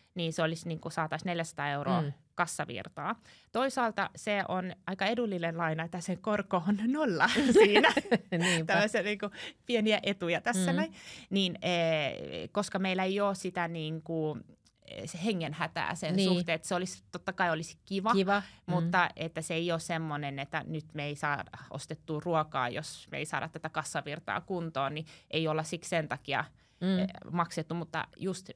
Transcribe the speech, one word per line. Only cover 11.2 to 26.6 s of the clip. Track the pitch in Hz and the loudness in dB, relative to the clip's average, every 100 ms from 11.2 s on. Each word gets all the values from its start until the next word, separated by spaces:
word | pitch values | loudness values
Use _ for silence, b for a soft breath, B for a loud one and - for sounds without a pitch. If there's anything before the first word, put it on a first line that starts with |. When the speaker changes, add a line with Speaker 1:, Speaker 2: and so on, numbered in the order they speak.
| B | B
Speaker 1:
Niin, | 196 185 - | 0 2 0
eh, | 180 175 165 156 135 - 71 82 - | 0 2 4 2 0 -4 -8 -8 -4
koska | 208 196 190 | -4 -2 -2
meillä | 190 185 | 0 0
ei | 190 202 | 0 2
oo | 202 | 0
sitä, | 190 180 185 170 | 0 -4 -4 -4
niinku, | 165 156 160 160 160 156 147 - - _ _ - | -4 -4 -6 -4 -2 -2 -4 -12 -20 _ _ -16
eh, | - - | -12 -10
se | 165 208 | -4 -2
hengenhätää | 185 147 156 160 165 78 175 | 0 -2 -4 -4 -2 -4 -2
sen | 160 190 | 0 2
Speaker 2:
Niin. | 185 | 4
Speaker 1:
suhteen, | 180 170 160 | 2 2 -2
että | - | 0
se | 180 | -2
olisi, | 185 - - | -2 -8 -14
totta | 175 - | -10 -8
kai | 185 180 | 0 2
olisi | 160 160 - - | 0 -4 -14 -6
kiva, | 190 214 | -2 2
Speaker 2:
Kiva. | 196 185 202 196 B - | 4 4 2 0 B -2
Speaker 1:
mutta | 180 170 180 175 | 0 2 4 2
Speaker 2:
Mm. | - 165 | 0 -6
Speaker 1:
että | 160 | -6
se | 160 | -4
ei | 165 175 | -2 0
oo | 165 | -2
semmonen, | - 165 160 147 143 139 | -2 -4 -2 -4 -6 -6
että | 139 156 - | -6 -6 -4
nyt | 156 156 | -6 -6
me | 151 147 | -8 -6
ei | 147 | -4
saa | 147 135 - - - | -2 -2 -4 -14 -12
ostettua | - - 160 - 151 175 | -12 -10 -12 -6 -6 0
ruokaa, | 160 156 135 123 | 0 0 -2 -2
jos | - 151 - - | -4 -8 -14 -12
me | 139 | -10
ei | 156 | -6
saada | 143 160 | -4 -6
tätä | 160 - | -8 -6
kassavirtaa | 165 - 151 147 151 - 104 | -6 -4 -6 -6 -8 -4 -4
kuntoon, | - 180 165 - 139 | -2 -4 -2 -2 -2
niin | 151 156 B B | -4 -10 B B
ei | 160 160 | -2 0
olla | 156 | 0
siksi | 156 165 - | -2 -6 -2
sen | 170 156 | -2 -2
takia, | 131 - 135 147 - | -6 -4 -6 -6 -16